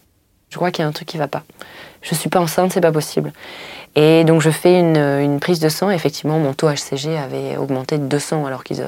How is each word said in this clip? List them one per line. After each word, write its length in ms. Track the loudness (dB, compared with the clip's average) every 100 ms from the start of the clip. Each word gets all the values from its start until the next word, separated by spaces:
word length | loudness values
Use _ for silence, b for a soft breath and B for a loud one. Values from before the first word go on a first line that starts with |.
| _ _ _ _ _
Je 60 | -4
crois 140 | -4
qu'il 120 | -2
y 20 |
a 40 | -2
un 40 |
truc 160 | -4 -8
qui 80 | -6
va 120 | -6
pas. 160 | -6 -10 -20 B B B B
Je 120 | -6
suis 140 | -4 0
pas 120 | 0
enceinte, 340 | 0 0 0
c'est 80 | 2
pas 100 | 2
possible. 400 | 2 -2 -4 -4 -8 B B B B B 4
Et 280 | 6 6
donc 180 | 6 4
je 80 | 4
fais 280 | 2 4 6
une, 180 | 4 4
une 440 | 2 2 0 0
prise 200 | 0 0
de 100 | 0
sang. 180 | 0 -2
Effectivement, 500 | 0 -2 -2 -2 0
mon 140 | 0
taux 160 | 0 0
H 80 | 0
C 200 | -4 -6
G 200 | -4 -6
avait 400 | -6 -6 -6 -4
augmenté 400 | -4 -4 -2 -2
de 80 |
deux 140 | 0 -2
cents, 260 | -2 -2
alors 180 | -2 -6
qu'il 220 | -8 -6